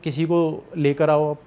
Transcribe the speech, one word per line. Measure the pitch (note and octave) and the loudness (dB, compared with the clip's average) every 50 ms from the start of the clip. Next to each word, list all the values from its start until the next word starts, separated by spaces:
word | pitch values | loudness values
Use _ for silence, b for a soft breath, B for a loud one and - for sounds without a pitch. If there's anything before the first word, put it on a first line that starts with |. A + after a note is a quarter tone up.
| - | -8
किसी | D#3+ C3 C#3 D#3+ | -6 -4 -4 -2
को | D#3+ E3+ E3+ E3+ D#3+ D#3 - - - - E3+ | 0 2 2 0 0 -2 -6 -10 -10 -6 -2
लेकर | D3 C#3+ C#3+ C#3+ D#3+ D3+ | 0 0 2 2 2 2
आओ | D3+ D3 D3+ D3+ | 2 2 2 0
आप। | D3 D3 - | -4 -6 -10